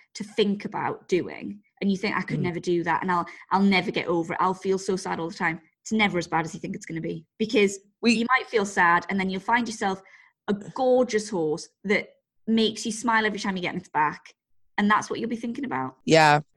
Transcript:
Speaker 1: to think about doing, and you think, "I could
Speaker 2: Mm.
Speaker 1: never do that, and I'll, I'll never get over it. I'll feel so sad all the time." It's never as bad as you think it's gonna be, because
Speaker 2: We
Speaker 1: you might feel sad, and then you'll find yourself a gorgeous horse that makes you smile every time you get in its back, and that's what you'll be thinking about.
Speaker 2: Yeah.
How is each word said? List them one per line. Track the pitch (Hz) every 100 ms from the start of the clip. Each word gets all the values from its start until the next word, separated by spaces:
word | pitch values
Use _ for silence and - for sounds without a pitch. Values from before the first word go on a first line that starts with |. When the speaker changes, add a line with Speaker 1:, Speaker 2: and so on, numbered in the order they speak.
| _ -
Speaker 1:
to |
think | 208 - 208 202 196
about | 151 131 - -
doing, | 175 101 - 202 202 _ _
and | 202
you | 190
think, | 208 -
"I |
could | - 151
Speaker 2:
Mm. |
Speaker 1:
never | 180 165
do | 180 175
that, | 165 160
and | 185
I'll, | 175 170 - -
I'll | 185
never | 196 185 180
get | 165 -
over | 170 160
it. | 165
I'll | 185
feel | 190 190 190
so | 190 185
sad | 185 175
all | 165
the | -
time." | 175 165 - _
It's | -
never | 220 202 175
as | 165
bad | 165 160
as |
you | -
think | - 190
it's | -
gonna | 165
be, | 170 170 - -
because | 220 285 294 - _ _
Speaker 2:
We | 233
Speaker 1:
you | 226 233 254
might | -
feel | 226 202
sad, | 202 175 175 -
and | 196
then | 190
you'll | 185
find | - 233 233
yourself | 220 196 190 - - _ _ -
a |
gorgeous | 202 - - 254 254 240 214 208
horse | 190 156 165 - _ 196
that | 196 - _ _ _ -
makes | 226 220 220 233
you |
smile | 214 247 220 214
every | 202
time | 208 185
you |
get | 175
in | 180
its | -
back, | 147 151 170 - _ _ _ _ -
and | 208
that's | 214 -
what | 143
you'll | 226
be | 233
thinking | 240 240 277
about. | 131 131 - -
Speaker 2:
Yeah. | 160 156 147 -